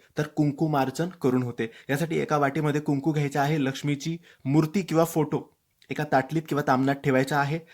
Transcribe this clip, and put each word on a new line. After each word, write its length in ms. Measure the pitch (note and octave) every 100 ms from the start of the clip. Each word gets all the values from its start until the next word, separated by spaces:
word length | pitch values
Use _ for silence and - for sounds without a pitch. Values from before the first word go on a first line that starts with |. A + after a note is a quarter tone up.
| _ -
तर 60 |
कुंकुमार्चन 840 | D3+ - D3 C#3 D#3+ D3 C3 C3 F3
करून 340 | - C3+ B2+
होते. 280 | B2 A#2+ A2+ - -
यासाठी 300 | C#3+ D#3+ D#3
एका 180 | C#3 D3+
वाटीमध्ये 440 | C#3 D3 D3+ D3
कुंकू 300 | D3+ C#3 D#3+
घ्यायचे 280 | D3+ C#3+ D3
आहे, 240 | C#3 D#3
लक्ष्मीची 540 | C3+ C3 C#3+ C#3 D#3+ E3+ - - C3
मूर्ती 360 | D3+ D#3 G3+
किंवा 240 | F3+ D#3+ E3
फोटो 520 | E3 D3+ D3 - _ _ _ -
एका 140 | C#3 D3+
ताटलीत 300 | - C3 D#3+ D#3
किंवा 140 | D3 D3
तामणात 280 | B2+ C3+ C#3
ठेवायचा 440 | C#3+ C3 C3+ D3
आहे 200 | C#3 D#3+ -